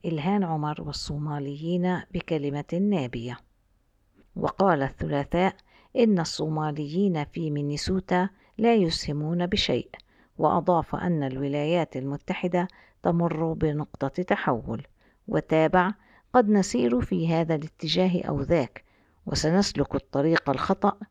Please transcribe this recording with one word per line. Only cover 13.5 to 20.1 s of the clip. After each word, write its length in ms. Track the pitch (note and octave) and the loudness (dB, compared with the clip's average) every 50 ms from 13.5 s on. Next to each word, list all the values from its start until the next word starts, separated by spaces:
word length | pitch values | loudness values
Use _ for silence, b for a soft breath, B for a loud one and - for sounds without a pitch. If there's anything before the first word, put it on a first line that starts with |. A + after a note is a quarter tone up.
| D#3+ | 0
بنقطة 540 | - D#3+ D#3 D3 D3+ D3+ - - - C#3 | 0 0 0 0 -2 -4 -6 -6 -6 -4
تحول، 800 | C#3 - F3+ F3+ - G3+ - - D#3 B2+ G#2+ C#3 - A2+ C3 - - _ _ _ _ _ _ _ | -4 -2 -4 0 0 0 0 2 0 0 0 -2 -6 -8 -8 -10 -14 _ _ _ _ _ _ _
وتابع: 640 | - D#3 D#3 - - D#3+ D#3+ D#3+ D#3 - F#3 F3 G3 G#3+ b b b b b b _ - | -2 -2 -2 0 2 2 4 4 4 4 4 2 2 -2 b b b b b b _ 4
"قد 160 | B3+ A3+ G3+ | 4 6 6
نسير 520 | G#3+ G3+ F#3 - - B3 B3 A#3 A#3+ B3 | 4 4 4 2 0 0 2 2 2 0
في 320 | A#3+ - F#3+ F3 E3 E3 E3 | 0 0 -2 0 0 2 2
هذا 220 | E3 E3 D#3+ D#3+ | 2 2 0 0
الاتجاه 680 | D3 D#3 D#3 - - E3+ D3+ D#3+ F3+ F#3 F#3 F3 F3 - | -2 -2 -8 -10 -8 -4 -2 0 2 2 2 2 0 -2
أو 180 | - D3+ C#3 | -2 -2 -2
ذاك، 420 | C#3 C#3 E3+ D#3+ A#2+ - - - - _ _ _ _ _ _ _ _ | 0 2 2 2 2 -2 -6 -16 -20 _ _ _ _ _ _ _ _
وسنسلك 680 | - - - - D#3 E3+ G3 G3+ - - D3 C#3 - - | -6 -4 0 2 2 4 2 2 2 0 -2 -2 0 -2
الطريق 540 | C3+ - _ | -4 -4 _